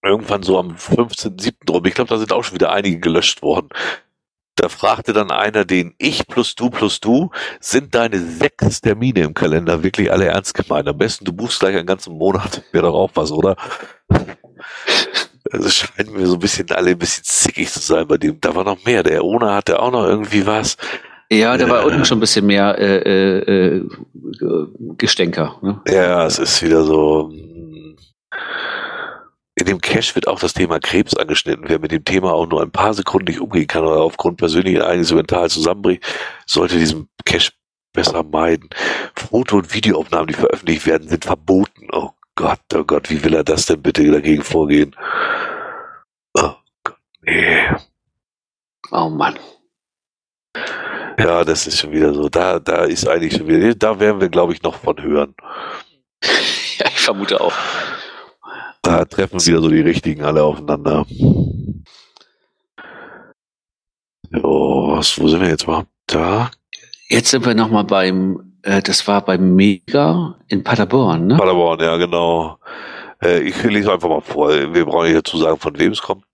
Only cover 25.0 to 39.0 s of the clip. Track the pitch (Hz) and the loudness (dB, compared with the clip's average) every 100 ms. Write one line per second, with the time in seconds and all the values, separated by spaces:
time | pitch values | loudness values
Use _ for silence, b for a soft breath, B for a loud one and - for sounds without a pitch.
25 | - - 87 82 76 - 92 104 - 95 | -2 0 0 0 -4 -4 -6 -4 2 4
26 | 90 87 80 76 85 - 85 80 78 78 | 4 4 2 0 0 0 4 4 4 4
27 | 78 78 78 78 80 82 85 78 78 160 | 4 2 0 -10 -20 -18 -18 -18 -20 -20
28 | _ _ _ B B B B B B B | _ _ _ B B B B B B B
29 | B B B _ _ - 90 92 - 113 | B B B _ _ -4 -2 -2 0 0
30 | - - - 95 87 - 90 80 - 90 | 0 -2 -2 -2 -4 0 0 0 0 0
31 | - - - - - - 78 80 78 80 | 0 -2 0 -2 -2 -6 -2 -2 0 -4
32 | - 95 92 82 85 78 78 - 101 101 | 0 0 2 0 0 0 -2 0 0 0
33 | 98 95 92 - 85 90 76 82 80 78 | -2 -2 -2 -4 -2 -2 0 0 2 2
34 | 80 - 90 87 85 80 92 90 82 87 | 2 0 -4 0 0 2 2 2 2 2
35 | 82 82 80 90 85 - 80 95 95 90 | 2 2 2 0 0 0 0 0 0 -2
36 | B B B B - - 87 87 80 78 | B B B B -4 -2 0 2 0 -2
37 | 73 _ - 82 - _ _ _ _ - | -8 _ -4 -2 -2 _ _ _ _ -2
38 | 80 85 78 78 82 82 - B B B | -2 -2 -2 0 2 0 -4 B B B